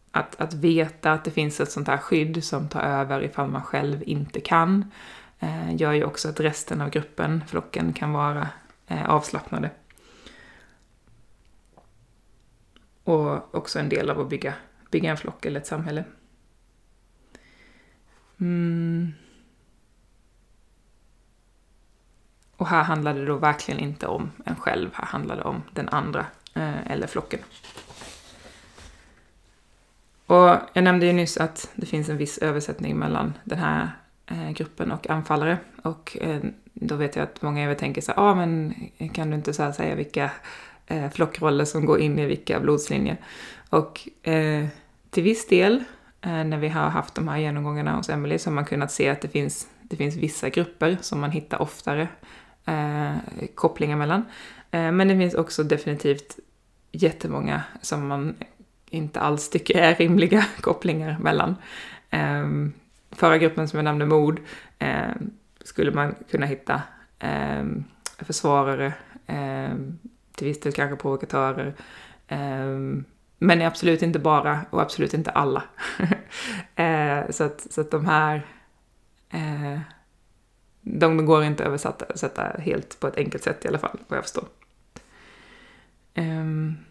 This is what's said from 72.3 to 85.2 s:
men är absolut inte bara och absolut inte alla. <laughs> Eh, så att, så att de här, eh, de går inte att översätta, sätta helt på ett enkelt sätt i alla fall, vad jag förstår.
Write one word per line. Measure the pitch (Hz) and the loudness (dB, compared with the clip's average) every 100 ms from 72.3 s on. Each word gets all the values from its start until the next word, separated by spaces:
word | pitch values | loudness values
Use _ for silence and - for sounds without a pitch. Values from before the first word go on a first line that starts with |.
| 143 139 135 135 135 135 139 135 _ _ - | -6 -4 -4 -4 -4 -4 -4 -6 _ _ 2
men | 185 170 | 6 6
är | 165 | 4
absolut | - 175 160 | 2 4 4
inte | 170 160 | 4 2
bara | 156 151 147 151 - | 4 4 4 0 -2
och | - | 0
absolut | - - 147 | 0 0 0
inte | 151 156 | 0 0
alla. | - 143 131 - - - - | 2 2 0 -4 -10 -8 -2
<laughs> | 175 - - - - 202 - - | 0 0 -4 -12 -8 -8 -6 0
Eh, | 170 156 147 143 - | 2 4 2 0 -2
så | - | 0
att, | 147 151 - | -2 -2 -8
så | - | -4
att | 151 | -2
de | 156 165 | 0 4
här, | 156 151 151 - - _ _ _ _ _ _ _ | 4 4 0 -6 -16 _ _ _ _ _ _ _
eh, | 160 151 147 147 147 151 - _ _ _ _ _ _ _ _ | -6 -4 -4 -4 -6 -8 -14 _ _ _ _ _ _ _ _
de | - 151 165 160 156 | -6 4 6 6 6
går | 156 | 6
inte | 151 147 | 6 2
att | 147 | 0
översätta, | 139 - - - - | -2 -4 -6 -8 -4
sätta | - - - - | -4 -2 -4 -4
helt | 151 - - - | -2 -2 -4 -6
på | 139 | -4
ett | - | -2
enkelt | 147 - | -4 -2
sätt | - - - | -4 -2 -2
i | |
alla | 151 | -2
fall, | - - - | -2 -6 -8
vad | - | -6
jag | |
förstår. | - - - _ _ _ _ - - - | -6 -6 -8 _ _ _ _ -20 -20 -20